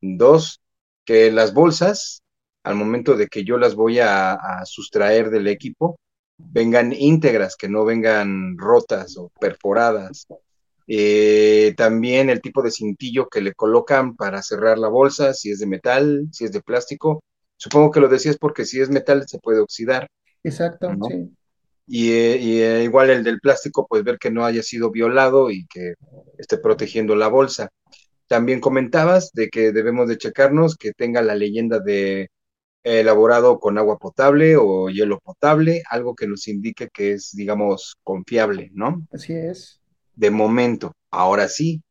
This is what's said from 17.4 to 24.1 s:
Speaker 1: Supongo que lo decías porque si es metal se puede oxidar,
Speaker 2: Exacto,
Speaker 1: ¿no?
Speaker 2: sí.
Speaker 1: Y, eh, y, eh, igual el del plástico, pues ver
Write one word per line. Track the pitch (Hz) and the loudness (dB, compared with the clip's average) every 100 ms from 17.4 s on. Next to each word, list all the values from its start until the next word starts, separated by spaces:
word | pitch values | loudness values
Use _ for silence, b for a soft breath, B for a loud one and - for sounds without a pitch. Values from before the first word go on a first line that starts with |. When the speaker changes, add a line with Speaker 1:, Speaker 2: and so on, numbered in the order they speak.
| _ _ | _ _
Speaker 1:
Supongo | - 147 151 | -2 4 4
que | 151 | 6
lo | 135 | 4
decías | 131 156 143 | 4 0 -2
porque | 151 - | -4 -4
si | 151 127 | -8 -4
es | 135 | -2
metal | 139 131 143 139 | -2 0 0 -2
se | - | -12
puede | - 110 | -2 0
oxidar, | 104 - 113 131 - _ _ _ | 0 -4 -4 -4 -4 _ _ _
Speaker 2:
Exacto, | 160 - 170 170 180 196 | -10 -6 -6 -6 -8 -6
Speaker 1:
¿no? | |
Speaker 2:
sí. | 208 180 175 _ _ _ _ _ _ | -8 -10 -12 _ _ _ _ _ _
Speaker 1:
Y, | 117 117 | -4 0
eh, | 117 117 120 | 2 2 0
y, | 120 113 | 0 0
eh, | 113 113 | 2 0
igual | 117 127 131 | 2 4 6
el | 131 | 4
del | 117 110 | 0 -2
plástico, | 139 135 151 143 - | 0 0 0 -6 -2
pues | 110 | -2
ver | 107 | -2